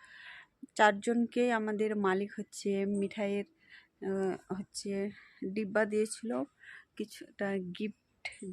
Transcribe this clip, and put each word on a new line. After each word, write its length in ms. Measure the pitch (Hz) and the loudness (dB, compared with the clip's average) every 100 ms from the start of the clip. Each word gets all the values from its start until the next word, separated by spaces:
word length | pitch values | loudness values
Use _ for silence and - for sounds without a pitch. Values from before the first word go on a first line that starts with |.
| - - - - - _ - - | -20 -20 -18 -18 -20 _ -2 6
চারজনকে 680 | 214 202 233 233 233 240 247 | 6 6 2 2 2 2 2
আমাদের 400 | 226 214 208 214 214 | 2 0 0 0 2
মালিক 360 | 196 190 202 - | 2 2 0 -6
হচ্ছে 340 | 202 - 202 196 196 202 | -10 -4 -2 0 2 0
মিঠাইয়ের, 480 | 196 - 202 202 - _ _ - - - 190 | 0 -2 -2 -2 -4 _ _ -20 -20 -8 -4
আহ, 280 | 190 190 180 - 190 | 0 0 -2 -6 -8
হচ্ছে 340 | 196 - 202 196 208 - - - 190 202 | -8 -8 -4 -2 -4 -6 -18 -10 -6 -4
ডিব্বা 280 | 208 208 214 | 0 2 2
দিয়েছিল, 460 | 214 220 - 226 247 277 _ - - - - | 2 0 -2 -4 -2 -4 _ -20 -20 -12 -8
কিছুটা 520 | 214 - - - 202 196 180 | -8 -10 -12 -4 -2 -2 -4
গিফট 520 | 175 214 - _ _ - - 196 | -6 -6 -8 _ _ -12 -10 -8